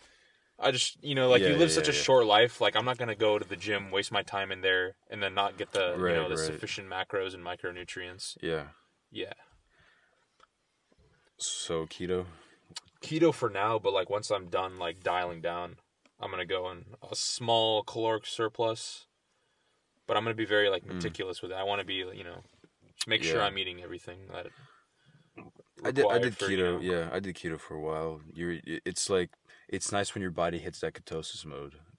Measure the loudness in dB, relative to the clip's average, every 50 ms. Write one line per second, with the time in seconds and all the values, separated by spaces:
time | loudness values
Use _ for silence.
0 | -20 -20 _ _ _ _ _ _ _ _ _ -2 0 0 2 2 0 -2 -4 -6
1 | -6 -2 2 4 6 8 8 8 8 6 6 6 6 6 6 4 2 2 2 2
2 | 4 6 8 8 8 8 8 8 8 6 4 2 2 2 4 2 2 2 0 0
3 | -2 -4 0 2 4 4 4 4 2 -2 -6 -6 -2 -2 -2 -2 -2 0 0 0
4 | 0 0 0 -2 -2 -2 -2 -4 -2 -4 -4 0 2 2 4 4 2 0 -4 _
5 | _ -12 -6 -4 -4 -2 0 0 0 0 0 -4 -6 -2 0 2 2 2 2 2
6 | 2 2 2 2 2 0 0 0 -2 -2 -4 -6 -6 -8 -8 -8 -8 -6 -6 -6
7 | -4 -4 -2 -4 -2 -4 -6 -8 -8 -8 -8 -6 -6 -8 -8 -8 -10 -10 -10 -10
8 | -10 -10 -12 -12 -12 -12 -12 -6 -4 -2 -2 -2 -4 -8 -14 _ _ _ _ _
9 | _ _ -10 -10 -10 -10 -10 -14 -18 _ _ _ _ _ _ _ _ _ _ _
10 | _ _ _ _ _ _ _ _ _ _ _ _ _ _ _ _ _ _ _ _
11 | _ _ _ _ _ _ _ -8 -6 -6 -6 -6 -6 -4 -2 -2 -2 -4 -6 -6
12 | -4 -2 -2 -2 -2 -4 -10 -18 -20 -20 _ _ _ -20 -18 -18 -18 _ _ _
13 | -8 -6 2 4 4 4 4 2 0 -2 0 0 2 2 2 2 2 2 2 2
14 | 2 0 0 -2 0 0 -2 -2 -2 -2 -2 0 0 -2 -4 -4 -4 -4 -4 -2
15 | -2 0 0 0 0 -2 -4 -4 -4 -4 -4 -4 -6 -8 -10 -16 _ _ _ _
16 | _ _ _ -12 -10 -8 -6 -6 -4 -2 -2 -2 -2 -4 -8 -10 -14 -18 -20 -20
17 | -14 -10 -6 -4 -4 -4 -4 -2 0 2 4 4 4 4 2 2 0 -2 -4 -2
18 | 0 0 0 0 -2 -6 -4 -2 -2 -2 0 0 0 0 0 -2 -6 -10 -12 -14
19 | -18 _ _ _ _ _ _ _ _ _ _ _ _ _ _ _ _ _ _ _
20 | _ -2 -2 0 0 0 -2 -2 0 2 4 4 4 4 2 0 -2 -6 -6 -4
21 | -4 -4 -4 -4 -6 -6 -6 -8 -8 -8 -6 -4 -2 -2 -2 -2 -2 -4 -4 -4
22 | -4 -6 -8 -12 -12 -12 -14 -14 -16 -20 _ _ -20 _ _ _ _ _ _ -10
23 | -2 0 0 2 2 2 2 4 4 2 2 -2 -4 -4 -6 -8 -10 -12 -12 -12
24 | -12 -14 -14 -14 -14 -12 -10 -10 -10 -12 -14 -20 -20 -20 -20 _ _ _ _ _
25 | _ _ -20 _ _ _ _ -18 -18 -18 -20 -20 -20 _ _ -6 -4 0 4 6
26 | 6 6 6 6 4 2 0 0 0 0 2 4 4 2 2 0 0 0 0 0
27 | 0 -2 -2 -4 -4 -6 -8 -8 -6 -6 -6 -6 -8 -10 -10 -6 -4 -4 -4 -2
28 | -4 -4 -6 -8 -12 -14 -10 -6 -4 -4 -4 -4 -6 -6 -8 -6 -4 -4 -4 -4
29 | 0 2 2 2 2 0 -4 _ _ _ -20 -20 _ -6 -6 -4 -2 0 0 0
30 | 0 0 -2 -4 -4 -2 -2 0 0 0 0 -2 -6 -8 -6 -6 -6 -6 -6 -8
31 | -10 -8 -6 -6 -6 -6 -10 -12 -12 -12 -10 -10 -12 -12 -14 -18 -20 -20 -20